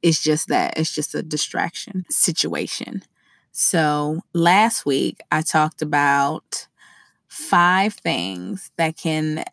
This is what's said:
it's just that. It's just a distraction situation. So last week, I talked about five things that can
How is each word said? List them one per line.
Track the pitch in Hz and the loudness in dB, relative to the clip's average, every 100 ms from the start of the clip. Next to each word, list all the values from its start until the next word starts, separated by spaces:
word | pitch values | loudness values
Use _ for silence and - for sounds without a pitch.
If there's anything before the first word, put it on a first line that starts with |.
it's | 175 160 | 2 2
just | 151 151 - | 0 0 2
that. | - 82 - | 0 0 -2
It's | 160 | -2
just | - 147 - | -2 -6 -6
a | |
distraction | 160 151 - 170 170 - - 190 180 | -6 -6 -4 -4 -4 -6 -8 -8 -4
situation. | - - 165 - 165 - - - 190 - _ _ _ _ | 0 0 0 -2 -2 -4 -6 -8 -10 -14 _ _ _ _
So | - - 180 156 147 147 156 - | -2 0 2 2 2 0 -4 -4
last | 170 170 185 220 - - | 2 4 6 4 2 0
week, | 139 135 - - | 0 0 -6 -4
I | 151 | -2
talked | 156 160 156 - | 2 2 2 0
about | 151 147 143 143 143 156 _ - - _ - - _ _ _ | -2 2 2 2 0 -2 _ -12 -12 _ -20 -20 _ _ _
five | - - 180 175 185 202 | -14 2 4 6 4 0
things | - 165 131 90 92 92 196 - - | -2 -4 -4 -4 -6 -8 -8 -10 -2
that | 160 160 | -2 -2
can | 165 156 156 151 - | -2 0 -2 -4 -8